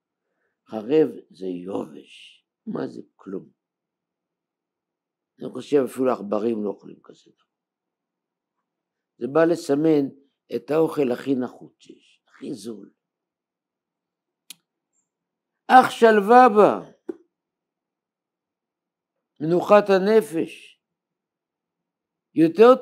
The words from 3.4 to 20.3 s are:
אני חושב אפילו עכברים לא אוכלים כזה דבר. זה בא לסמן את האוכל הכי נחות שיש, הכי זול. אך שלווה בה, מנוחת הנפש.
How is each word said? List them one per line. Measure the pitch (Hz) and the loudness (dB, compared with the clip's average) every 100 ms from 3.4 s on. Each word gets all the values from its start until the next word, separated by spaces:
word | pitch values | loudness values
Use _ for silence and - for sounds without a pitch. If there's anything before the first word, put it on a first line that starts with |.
| 64 _ _ _ _ _ _ _ _ _ _ _ _ _ _ _ _ _ _ - | -16 _ _ _ _ _ _ _ _ _ _ _ _ _ _ _ _ _ _ -18
אני | - | -16
חושב | 127 - 143 120 | -14 -4 -2 -2
אפילו | 123 127 | -4 -4
עכברים | 104 101 104 117 107 | -4 -6 -6 -4 -6
לא | 104 | -8
אוכלים | - 82 - | -10 -16 -20
כזה | - - _ | -20 -20 _
דבר. | _ _ _ _ _ _ _ _ _ _ _ _ _ _ _ _ _ _ - | _ _ _ _ _ _ _ _ _ _ _ _ _ _ _ _ _ _ -14
זה | 120 | -6
בא | 151 165 | 0 0
לסמן | 165 - 143 160 147 135 - _ _ - 117 | -2 -4 -2 0 0 -2 -8 _ _ -12 -10
את | - | -4
האוכל | 156 160 151 131 | -2 -2 -2 -4
הכי | 120 135 127 | -4 -4 -4
נחות | 120 - - _ | -6 -12 -20 _
שיש, | - - _ _ _ | -20 -20 _ _ _
הכי | - - | -18 -16
זול. | 120 110 101 - _ _ _ _ _ _ _ _ _ _ _ _ _ _ _ - - _ _ _ _ _ _ _ _ _ _ - | -14 -14 -16 -20 _ _ _ _ _ _ _ _ _ _ _ _ _ _ _ -20 -20 _ _ _ _ _ _ _ _ _ _ 2
אך | 254 - | 4 4
שלווה | - 226 214 196 247 254 | 4 4 4 4 6 6
בה, | 208 170 101 80 _ - - _ _ _ _ _ _ _ _ _ _ _ _ _ _ _ _ _ _ _ _ _ - | 6 2 2 -8 _ -18 -18 _ _ _ _ _ _ _ _ _ _ _ _ _ _ _ _ _ _ _ _ _ -10
מנוחת | 156 175 175 208 202 | -4 -2 4 4 4
הנפש. | 190 196 220 208 | 0 2 0 0